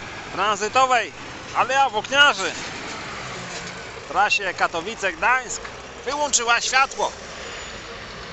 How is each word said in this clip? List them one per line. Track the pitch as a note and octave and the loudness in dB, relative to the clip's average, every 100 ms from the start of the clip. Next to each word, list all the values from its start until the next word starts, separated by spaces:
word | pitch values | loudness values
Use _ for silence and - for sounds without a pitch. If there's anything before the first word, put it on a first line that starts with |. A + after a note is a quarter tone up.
| - - - | -10 -12 -6
tranzytowej | D3+ G#3 G3 G#3 B3+ C4 A#3+ F3+ - - - - D3 | 0 2 2 2 4 6 6 2 -6 -14 -12 -4 0
Aleja | A3 C4+ C4+ | 4 4 4
Włókniarzy, | G#3 - C#4 C#4+ G3+ E3+ A#2+ - - - - - - - F#3 - - - - - - - | 2 2 6 6 6 0 -4 -8 -8 -8 -8 -8 -10 -10 -10 -10 -10 -10 -10 -12 -12 -2
trasie | E3 G3+ - F#3+ | 2 4 4 0
Katowice-Gdańsk, | E3+ F3+ E3+ F3+ A3+ G3 D#3+ G#3+ B3+ A3 - - - - - A#3+ | 0 0 0 -4 -2 -2 2 2 2 0 -8 -10 -12 -14 -8 -4
wyłączyła | D4 D4 A#3+ A#3 A#3 | 0 2 2 4 2
światło. | - C4 C4+ - D3+ - - - - - - - - - - - - | 4 4 4 0 -4 -4 -12 -12 -12 -10 -12 -12 -12 -12 -12 -12 -12